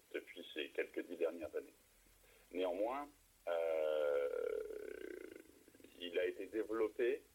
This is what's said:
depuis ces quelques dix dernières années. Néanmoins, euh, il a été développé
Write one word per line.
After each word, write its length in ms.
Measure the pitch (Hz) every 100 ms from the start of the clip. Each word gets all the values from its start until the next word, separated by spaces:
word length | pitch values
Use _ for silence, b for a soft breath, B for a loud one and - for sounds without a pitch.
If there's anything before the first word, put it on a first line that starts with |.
| -
depuis 340 | - - - -
ces 160 | - 71
quelques 360 | - 82 80 78
dix 100 | 85
dernières 380 | 82 85 76
années. 200 | 80 - - - - - - B B -
Néanmoins, 560 | 87 92 90 110 135 147 - _ _ -
euh, 840 | 85 82 80 78 76 73 71 71 50 50 50 50 - - - 50 - - - - - - - - -
il 180 | 87 85
a 60 |
été 220 | 90 - 95
développé 760 | 110 101 113 107 - 123 147 -